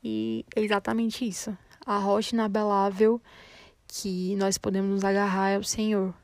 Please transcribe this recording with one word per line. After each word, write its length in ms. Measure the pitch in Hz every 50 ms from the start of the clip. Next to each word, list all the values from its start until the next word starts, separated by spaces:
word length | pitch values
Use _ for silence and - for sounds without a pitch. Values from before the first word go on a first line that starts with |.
| -
E 400 | 226 220 - 110 226 220 226 - _ -
é 60 | -
exatamente 640 | 214 208 208 202 196 - 226 226 233 226 214 - 262 226
isso. 280 | 180 - - - - 185 - _ - - -
A 140 | - 202 202
rocha 340 | 196 196 202 208 220 - -
inabalável 880 | 226 220 214 196 220 208 208 202 196 196 202 196 190 220 214 233 240 _ - - - - - - - - - _ _ _ _
que 480 | - - - 202 185 180 185 185 202 196
nós 200 | 196 196 190 -
podemos 320 | - 214 190 190 196 196
nos 140 | 196 196 190
agarrar 460 | 196 196 202 202 202 185 190 190 196
é 100 | 196 196
o 40 | 202
Senhor. 500 | - - - 214 214 214 202 190 190 175 -